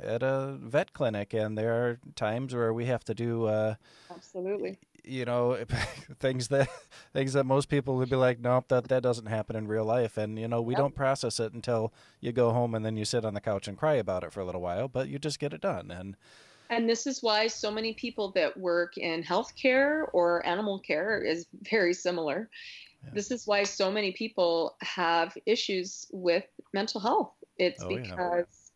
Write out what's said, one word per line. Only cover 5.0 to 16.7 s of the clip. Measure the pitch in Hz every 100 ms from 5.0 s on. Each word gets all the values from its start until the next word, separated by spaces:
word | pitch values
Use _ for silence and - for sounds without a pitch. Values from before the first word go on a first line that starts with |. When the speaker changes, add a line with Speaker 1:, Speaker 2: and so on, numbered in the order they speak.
Speaker 1:
you | - 131 120
know, | 123 120 123 117 123 -
<laughs> | - - -
things | 135 131 117
that, | 139 139 - - - -
things | - 135
that | 139 131
most | 135 135
people | 143 127 127
would | 127
be | 131
like, | 127 120
"Nope, | 120 127 -
that, | 127 113
that | 131
doesn't | 123 120 107
happen | 110 107 113
in | 107
real | 107 110
life." | 120 113 -
And, | 107 110
you | 113
know, | 117
we | 117
Speaker 2:
Yep. | 127
Speaker 1:
don't | 139 -
process | 135 135 123 -
it | 113
until | 117 117 113 107 - - _
you | 120
go | 120 117
home | 120 120 113
and | 110
then | 110
you | 104
sit | 123 110
on |
the | 101
couch | - 98 107
and | 95
cry | 156 143
about | 101 92
it | 80
for | 104
a | 90
little | 90
while, | 87 90 131
but | 123 139
you | 139
just | 151 143
get | 143
it | 156
done. | 196 107 147
And | 87 95 - - - - - -